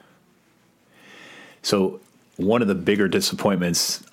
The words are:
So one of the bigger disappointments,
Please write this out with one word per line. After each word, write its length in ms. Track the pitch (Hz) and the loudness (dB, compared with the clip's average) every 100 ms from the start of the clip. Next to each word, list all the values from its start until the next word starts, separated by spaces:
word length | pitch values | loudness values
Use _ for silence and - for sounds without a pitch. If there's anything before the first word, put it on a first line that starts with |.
| _ _ _ _ _ _ _ _ _ _ - - - - - - | _ _ _ _ _ _ _ _ _ _ -20 -20 -20 -20 -20 -10
So 380 | - 104 92 - - _ _ - | -2 0 0 -4 -16 _ _ -4
one 240 | 92 117 | 0 2
of 60 | 107 | 2
the 80 | |
bigger 320 | 90 85 104 95 | 0 0 2 2
disappointments, 960 | 98 - 95 107 92 87 85 - - - | 2 -2 -2 0 0 0 -2 -2 -6 -6